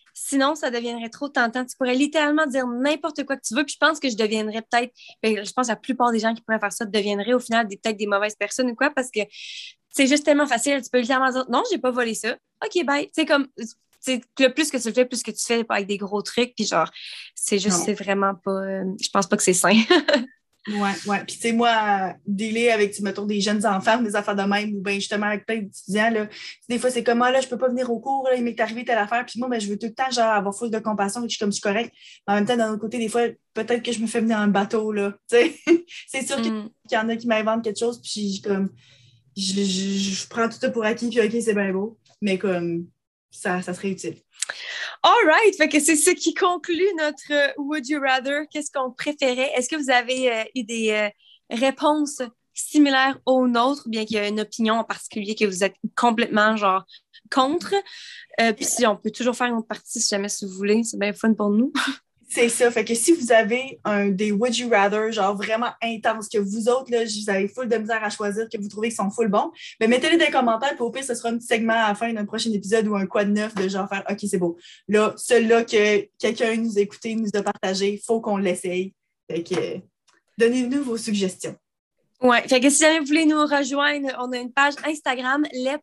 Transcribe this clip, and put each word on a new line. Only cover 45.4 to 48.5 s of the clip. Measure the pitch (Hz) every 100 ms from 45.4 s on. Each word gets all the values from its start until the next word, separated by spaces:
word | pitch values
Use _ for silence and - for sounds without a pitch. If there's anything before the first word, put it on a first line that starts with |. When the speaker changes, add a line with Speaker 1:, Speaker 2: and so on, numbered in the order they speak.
| 427 392
Speaker 1:
fait | 311
que | 302
c'est | 302 302
ce | 359
qui | - 330 -
conclut | 370 349 349 330 392 330
notre, | 302 302 -
euh, | 294 285 -
Would | 277 302 240
You | 302
Rather, | 269 262 262 285 302